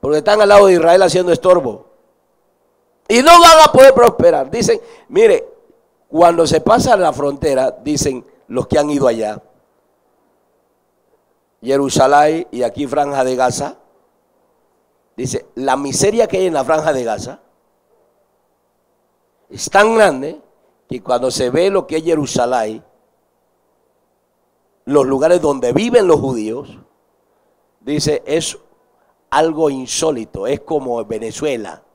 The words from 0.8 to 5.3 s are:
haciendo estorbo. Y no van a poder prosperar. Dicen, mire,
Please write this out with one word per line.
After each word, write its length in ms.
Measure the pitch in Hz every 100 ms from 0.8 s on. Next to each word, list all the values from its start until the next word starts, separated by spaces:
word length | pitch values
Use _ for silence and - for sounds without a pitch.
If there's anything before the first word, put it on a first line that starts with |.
| 160 180
haciendo 300 | 180 175 180
estorbo. 560 | 165 185 180 131 101 _ _ _ _ _ _ _ _ _ _ _ _ _
Y 160 | 233
no 180 | 277 339
van 200 | 339 320
a 80 | 302
poder 240 | 262 269
prosperar. 560 | 233 240 - 170 156 135
Dicen, 300 | 220 - 226 - - _
mire, 380 | 156 220